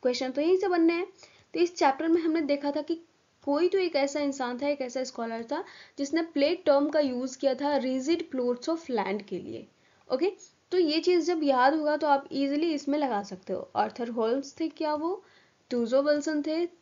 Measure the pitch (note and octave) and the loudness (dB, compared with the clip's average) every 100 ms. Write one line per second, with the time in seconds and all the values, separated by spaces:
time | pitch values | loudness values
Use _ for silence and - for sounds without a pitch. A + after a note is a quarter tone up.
0 | B3+ B3 C4 C4 D#4 F#4 G4 F4 E4 E4+ | -2 -2 -4 -2 2 2 2 4 4 2
1 | F#4+ - - _ _ D#4+ E4+ F4+ D4+ C4+ | -4 -10 -20 _ _ -2 -2 2 0 2
2 | D#4+ E4 D#4+ D#4+ C#4+ C#4+ C#4+ C#4+ D4 E4 | 2 2 2 0 0 0 0 -4 -4 -6
3 | - _ _ _ - C#4+ F4+ G4 F4+ D4+ | -8 _ _ _ -2 2 2 2 0 0
4 | C#4 D4 C#4+ C#4 B3 B3 C#4+ C#4+ B3+ B3 | 0 0 -2 -2 -6 -4 -2 -2 -4 -6
5 | B3+ - A3+ A3+ A#3 D4 G4+ - - - | -6 -6 -8 -6 -6 -6 -8 -14 -20 -8
6 | C#4 E4 E4 - C#4+ F4 - C#4 C#4+ D4+ | -2 0 0 2 2 2 4 4 4 2
7 | C#4+ B3 C4 C4 C#4 B3+ C#4+ C#4+ B3 C4 | 0 0 -6 -2 -2 0 0 0 0 -2
8 | C4 E4+ E4+ C4 A#3+ B3 C#4+ E4 - A#3+ | 0 -2 -2 -4 -2 -2 -2 -4 -2 -4
9 | F#3+ G#3 G3+ F3+ - A#2 - _ _ _ | -2 -4 -6 -10 -8 -12 -14 _ _ _
10 | _ B3+ F4 G4 - _ _ F4+ E4 D#4 | _ -2 0 -2 -20 _ _ 0 2 2
11 | D#4+ F4+ D#4+ F4 D4 C4 C4 D#4 D4+ D4+ | 2 2 2 0 2 4 4 4 0 0
12 | D4+ C#4 C#4+ - C#4 D4 E4+ D4 C#4 D4 | 2 2 0 -2 0 0 0 -2 -2 -2
13 | C#4+ G#3+ F#3+ F#3 - F#3+ - - G#3+ G#3+ | 0 -2 -6 -12 -8 -8 -6 -2 -2 -2
14 | A#3+ A#3 A3 C4 C#4 - D#4+ - D#4 D4+ | -8 -2 0 0 -4 -6 -6 -4 -4 -2
15 | D#4+ G4+ - _ _ _ _ B3 A#3 C4 | -4 -6 -10 _ _ _ _ -4 2 2
16 | C#4+ D4 D4 D4+ D4 D#4+ F4 - | 2 2 0 -2 -2 -2 -4 -6